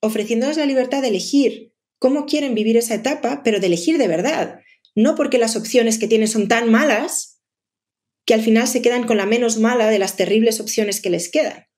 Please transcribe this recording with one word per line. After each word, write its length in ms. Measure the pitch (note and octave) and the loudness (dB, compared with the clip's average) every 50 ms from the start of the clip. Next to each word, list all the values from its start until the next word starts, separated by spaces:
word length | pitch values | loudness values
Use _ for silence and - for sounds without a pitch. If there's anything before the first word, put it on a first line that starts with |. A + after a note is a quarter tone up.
ofreciéndoles 560 | - A3 A3 A3 G#3 A3 A#3 A3+ B3 C#4 D#4 D#4+ | -2 -2 -2 -2 -4 -2 -2 -2 0 -2 -2 0
la 80 | D4+ | 0
libertad 360 | C#4 C4+ C4 B3+ B3 - C#4 | 0 0 0 0 0 -2 -2
de 60 | C4+ B3 | -2 -2
elegir 680 | G#3 F#3 - - - C#4+ C#4 A3+ - - - _ _ _ _ _ _ _ | -2 -2 -4 0 2 2 2 2 0 -4 -16 _ _ _ _ _ _ _
cómo 260 | - B3+ C#4 D4 C#4+ | 0 0 0 0 -2
quieren 280 | D4 - D4+ C#4+ C#4 A#3 | -2 -2 -2 -2 -2 -2
vivir 220 | G#3+ G#3+ A3 A3+ | -2 0 2 2
esa 200 | A#3 A#3 - A3+ | 2 2 0 -6
etapa, 460 | G3+ A3 B3+ D4 D4 - A#3 C#4 C#4+ - | -4 -2 -4 -4 -2 -4 -6 -6 -2 -2
pero 160 | A#3 G#3+ G3+ | -2 0 0
de 60 | F#3 F#3 | 0 0
elegir 300 | F3 F3 - - D#4+ E4+ | 0 0 0 0 0 2
de 120 | C#4+ G#3 | 2 0
verdad. 500 | A3 G#3+ F3+ C4 D#4+ C#4+ F3+ - - - _ _ _ _ _ _ _ | 0 0 0 -2 -2 -2 -4 -6 -8 -16 _ _ _ _ _ _ _
No 220 | G#3 G#3+ C#4 D#4+ | 2 2 2 2
porque 220 | - D4 B3+ - B3 | 0 -2 0 2 2
las 180 | A#3 A3+ A3 | 2 2 -2
opciones 440 | G#3+ - - - B3 A#3 A3+ A3 A3 | -4 -6 0 2 2 2 2 0 -2
que 80 | G#3+ A3 | 0 0
tienen 200 | A3+ G#3+ A3 G#3+ | 2 2 2 2
son 220 | A3 A3 G#3 G3 | 0 -2 0 2
tan 200 | A#3+ A#3 A#3+ A#3 | 0 0 4 4
malas 720 | A3 A3 G#3 D4+ A#3 G#3 C#4 F#4 - - - - _ _ _ _ _ _ _ _ _ _ _ _ _ _ _ _ _ _ _ | 4 4 4 2 0 0 -2 -4 -6 -8 -10 -10 _ _ _ _ _ _ _ _ _ _ _ _ _ _ _ _ _ _ _
que 80 | - A#3 | 0 0
al 80 | A3 | 2
final 260 | A3 A3+ A3 A3 A#3 A3+ | 4 2 2 2 2 0
se 140 | - B3+ | -2 0
quedan 240 | A3+ A#3+ A#3+ B3 A#3+ | 0 0 0 0 0
con 100 | A3+ A#3 | 0 0
la 100 | G#3 G3 | 0 0
menos 320 | G3+ A3 A#3+ B3 A#3 A3 A3 | 0 0 0 0 0 0 0
mala 320 | A3 A3+ A3+ A#3 A3 G#3+ | 0 0 2 2 2 2
de 100 | A3 G#3 | 2 0
las 180 | G3 F#3 - - | 0 -2 -2 -4
terribles 420 | F#3+ F3+ G3 A3 A3 A3+ A3 - | -2 0 2 2 2 2 0 -2
opciones 400 | G#3+ G#3+ - - G#3+ G#3 G3 G3+ | -6 -6 -4 -4 -2 -4 -4 -6
que 100 | - G3 | -4 -2
les 200 | F3 E3+ F3 - | -2 -2 -4 -4
quedan 380 | - D4+ D4+ A3 - - _ _ _ | -2 -2 -2 -2 -4 -12 _ _ _